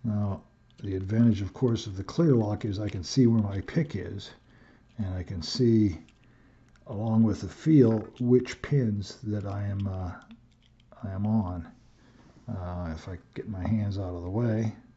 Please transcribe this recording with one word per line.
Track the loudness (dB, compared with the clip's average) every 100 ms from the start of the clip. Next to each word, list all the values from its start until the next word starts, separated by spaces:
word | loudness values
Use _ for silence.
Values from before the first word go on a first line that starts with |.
Now, | -2 -2 -2 -4 -12 _ _ -12
the | -6 -6
advantage, | -2 4 4 4
of | -2
course, | -2 0 0 -4
of | -10
the |
clear | -6 2 4
lock | 4 2 -2
is | -4 -4
I | -4
can | -6
see | -2 4 6
where | 6
my | 2 -4
pick | -2 -2 -2
is, | -4 -8 -10 -14 -20 _ -20 -20 _ _ -8
and | -6
I | -6
can | -6 -8
see, | -8 2 4 6 4 0 -14 _ _ _ _ _ _ _ -12
along | -6 0 4
with | 4 2
the | -6
feel, | -4 6 8 8 4 -4 -4
which | 4 4 4 -10
pins | -2 0 0 -2 -6 -10
that | -6 -6 -4
I | -6
am, | -4 -4 -4
uh, | -4 -8 -10 -18 -20 _ _ _ _ _ -14
I | -10
am | -4
on. | 0 0 0 -6 -12 -18 _ _ _ _ -20 -20 -12
Uh, | -8 -8 -6 -6
if | -8 -10
I | -14 _
get | -12 -10
my | -6
hands | -2 -2 -2 -4
out | -6
of | -8
the | -6
way. | -2 0 0 -2 -6 -20